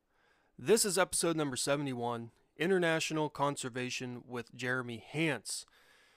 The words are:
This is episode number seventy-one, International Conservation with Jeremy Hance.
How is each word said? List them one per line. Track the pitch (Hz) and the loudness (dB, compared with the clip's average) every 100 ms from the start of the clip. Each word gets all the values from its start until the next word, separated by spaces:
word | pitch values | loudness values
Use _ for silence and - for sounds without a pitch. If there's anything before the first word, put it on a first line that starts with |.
| _ _ _ _ _ - | _ _ _ _ _ -4
This | 123 220 | 4 4
is | 214 180 | 4 2
episode | 175 - 175 160 | 2 2 2 2
number | 147 123 | 0 -2
seventy-one, | - 143 143 123 120 117 117 _ _ - | 0 0 0 -2 -2 -4 -8 _ _ -2
International | 170 185 170 160 - 156 151 | 2 4 4 2 0 0 -2
Conservation | - 143 135 131 123 123 - 127 123 | 0 0 0 -4 -4 -4 -6 -6 -10
with | 123 123 - | -10 -10 -10
Jeremy | 127 127 127 123 113 | -6 -2 -2 -2 -8
Hance. | - 147 160 120 - - - _ _ - _ | -8 -2 0 0 -4 -10 -12 _ _ -20 _